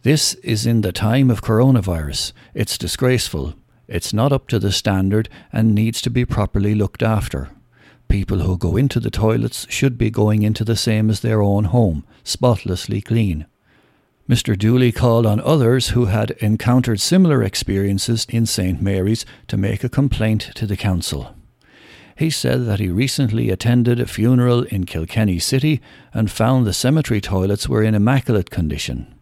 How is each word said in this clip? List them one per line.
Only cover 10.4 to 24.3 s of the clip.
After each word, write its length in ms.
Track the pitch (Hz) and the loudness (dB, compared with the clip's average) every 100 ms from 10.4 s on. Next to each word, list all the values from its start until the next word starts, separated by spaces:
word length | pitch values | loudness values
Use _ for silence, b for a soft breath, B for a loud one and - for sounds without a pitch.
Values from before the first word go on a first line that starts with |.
into 220 | 104 107 110 | 2 0 -2
the 100 | 110 | -2
same 340 | - 107 107 | 0 0 0
as 120 | 107 | 0
their 200 | 117 110 | 0 0
own 220 | 101 101 | 2 2
home, 400 | 101 120 107 76 - b | 2 2 2 0 -8 b
spotlessly 800 | - - 127 113 - 90 - 107 | -10 0 0 0 -2 -6 -4 -6
clean." 460 | - 113 104 76 78 _ b b b b b b - | -2 0 0 -2 -8 _ b b b b b b -2
Mister 300 | 120 - 98 | 0 0 0
Dooley 340 | 107 123 127 | 2 4 2
called 340 | - 123 117 110 | 2 2 4 2
on 140 | 104 | 2
others 520 | - 156 117 127 - | 4 4 4 2 2
who 160 | 120 117 | 0 2
had 240 | 107 110 - | 0 -2 -2
encountered 580 | 113 107 - 127 123 104 | 0 0 4 2 2 -2
similar 420 | - 185 180 135 | 2 4 4 4
experiences 840 | 104 - - 98 98 98 - 113 - | 0 -4 -2 -2 0 -2 -2 -4 -2
in 160 | 117 113 | -2 0
Saint 360 | - 92 90 | 0 -2 -2
Mary's 440 | 98 98 95 113 - B - | -2 0 0 -2 -6 B -6
to 80 | 98 | -4
make 300 | 98 104 120 | -2 -2 -2
a 100 | - | 0
complaint 520 | 139 - 110 107 - - | 0 0 0 0 -4 -8
to 120 | 107 | -6
the 80 | 98 | -2
council. 580 | 104 90 - 73 67 - - _ B B B B B | -2 -2 -2 -8 -10 -18 -20 _ B B B B B
He 160 | - 160 | -4 -4
said 360 | - - 127 120 | 0 0 0 0
that 160 | 101 | -2
he 80 | 95 | 0
recently 600 | 90 131 - 127 110 113 | 0 -2 0 0 0 -2
attended 520 | 95 120 123 120 120 | 0 2 2 2 0
a 40 | - | -2
funeral 580 | - 113 | 0 2